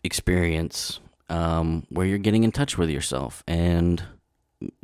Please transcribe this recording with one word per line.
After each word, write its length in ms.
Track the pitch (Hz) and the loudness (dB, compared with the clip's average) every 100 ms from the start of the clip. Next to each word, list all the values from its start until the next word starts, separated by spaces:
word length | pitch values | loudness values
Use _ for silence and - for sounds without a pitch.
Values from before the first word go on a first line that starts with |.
experience, 960 | - - - 90 85 80 80 - - - - _ - | -6 -4 0 2 2 0 -2 -6 -8 -10 -16 _ -6
um, 560 | 85 82 82 82 80 - | -2 0 0 0 -2 -4
where 180 | 87 92 | -2 0
you're 120 | 101 | 2
getting 260 | 101 110 | 2 4
in 80 | 113 | 4
touch 240 | - 139 - | 2 -2 0
with 140 | 82 | 0
yourself 520 | 71 - 65 65 - - | 0 -4 -4 -6 -10 -4
and 560 | 85 87 85 87 85 - - _ _ _ - - - | 0 2 4 2 0 -4 -16 _ _ _ -14 -14 -12